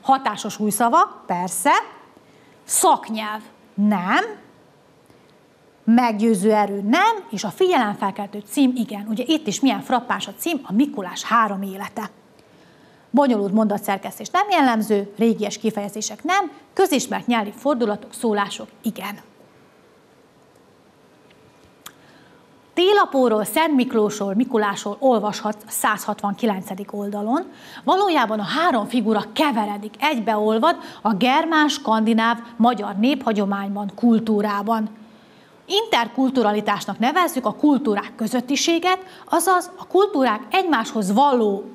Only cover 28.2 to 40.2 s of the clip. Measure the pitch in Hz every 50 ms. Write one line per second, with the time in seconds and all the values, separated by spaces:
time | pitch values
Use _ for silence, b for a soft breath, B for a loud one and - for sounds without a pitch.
28.2 | 240 202 220 214 202 165 190 294 330 359 285 226 202 - - 247 214 220 220 208
29.2 | 190 - - - - 294 247 233 214 208 208 208 202 214 - - - 302 311 233
30.2 | 208 226 220 208 208 214 220 226 233 320 349 339 B B B B B 208 226 180
31.2 | 240 247 262 302 330 330 320 311 302 294 294 - - 214 220 220 220 214 233 226
32.2 | 226 226 233 226 B B B - 220 240 247 202 208 202 202 190 214 262 269 262
33.2 | - 233 220 202 202 196 196 196 196 196 202 202 208 202 - - - 240 226 220
34.2 | 226 220 220 208 208 214 202 202 202 208 226 220 214 214 - B B B B B
35.2 | B B B B B B B B B - 349 403 453 440 - 247 233 233 - -
36.2 | 269 254 269 262 226 208 208 214 208 214 202 190 - - - - 220 254 277 370
37.2 | 359 320 330 262 247 214 202 - - 294 285 247 294 233 202 - - - - -
38.2 | 226 214 - 254 233 - 285 - - - 339 330 339 359 370 370 381 B B B
39.2 | B - - 339 330 381 370 359 339 349 - - - - - 359 403 392 - 285